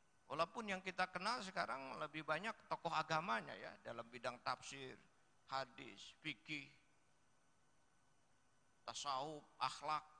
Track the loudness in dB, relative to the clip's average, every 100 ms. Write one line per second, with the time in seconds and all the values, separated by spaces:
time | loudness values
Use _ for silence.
0 | -20 -16 -2 2 2 0 -2 -2 0 0
1 | 0 2 2 0 0 0 0 0 -4 -4
2 | -4 -2 2 2 2 -4 -4 -2 2 2
3 | 4 4 4 0 0 -6 -8 -8 -6 -6
4 | -6 -4 -4 -2 0 -2 -2 -6 -8 -10
5 | -16 -20 -20 -18 -2 0 0 -6 -10 -10
6 | -12 -6 -6 -4 -4 -6 -6 -16 -20 -20
7 | -20 -20 -20 -20 -20 -20 -20 -20 -20 -20
8 | -20 -20 -20 -20 -20 -20 -20 -12 -6 -2
9 | 2 2 0 -4 -8 2 2 2 2 2
10 | 0